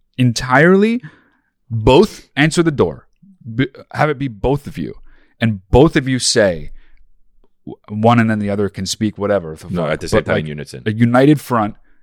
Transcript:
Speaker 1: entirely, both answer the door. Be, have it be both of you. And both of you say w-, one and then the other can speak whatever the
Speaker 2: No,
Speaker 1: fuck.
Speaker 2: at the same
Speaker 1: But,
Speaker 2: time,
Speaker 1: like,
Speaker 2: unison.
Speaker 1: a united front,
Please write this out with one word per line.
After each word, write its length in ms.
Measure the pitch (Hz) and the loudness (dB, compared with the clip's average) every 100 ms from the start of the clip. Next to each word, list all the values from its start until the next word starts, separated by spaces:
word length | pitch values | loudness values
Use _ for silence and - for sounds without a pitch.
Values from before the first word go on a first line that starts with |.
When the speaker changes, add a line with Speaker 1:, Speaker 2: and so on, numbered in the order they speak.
| _ - | _ -2
Speaker 1:
entirely, 840 | 123 113 131 131 170 196 214 240 - - _ _ _ _ _ | 0 0 0 4 6 4 2 -2 -8 -20 _ _ _ _ _
both 580 | 113 113 139 214 - _ - | -2 4 4 4 -2 _ -2
answer 260 | 151 175 | 0 0
the 80 | 165 | -2
door. 380 | 135 87 64 _ _ _ _ 113 | 0 -2 -4 _ _ _ _ -10
Be, 140 | 113 139 - - | -6 -6 -8 -14
have 180 | - 151 | -2 -2
it 80 | 135 | -2
be 100 | 139 | -8
both 380 | 104 123 143 - | -4 -2 -2 -6
of 100 | - | -10
you. 180 | 65 - - - _ _ | -10 -12 -20 -20 _ _
And 260 | 113 101 - | -2 -2 2
both 260 | 123 160 165 | 4 6 4
of 120 | 131 | -2
you 100 | 127 | -4
say 540 | - 120 101 82 71 - - - - _ _ _ _ _ | 0 2 2 0 -10 -16 -20 -20 -20 _ _ _ _ _
w-, 380 | - - - 104 | -20 -18 -10 0
one 160 | 113 120 | 2 4
and 100 | 113 | 2
then 120 | 107 | -2
the 100 | 101 | -2
other 180 | 101 98 | -2 -4
can 160 | - | -4
speak 320 | 92 - 110 98 | -10 -4 -4 -2
whatever 380 | 101 101 80 | -2 -2 -2
the 160 | 78 87 | -14 -8
Speaker 2:
No, 120 | 87 | -6
Speaker 1:
fuck. 80 | 76 | -4
Speaker 2:
at 80 | 78 | -4
the 80 | 85 | -2
same 100 | 110 | -2
Speaker 1:
But, 80 | - | -2
Speaker 2:
time, 80 | 104 | -4
Speaker 1:
like, 100 | 78 | -4
Speaker 2:
unison. 360 | 76 71 64 110 | -12 -14 -8 -6
Speaker 1:
a 60 | |
united 480 | 107 120 123 143 147 | 0 2 4 4 2
front, 360 | - 117 104 - _ _ | 0 -2 -2 -8 _ _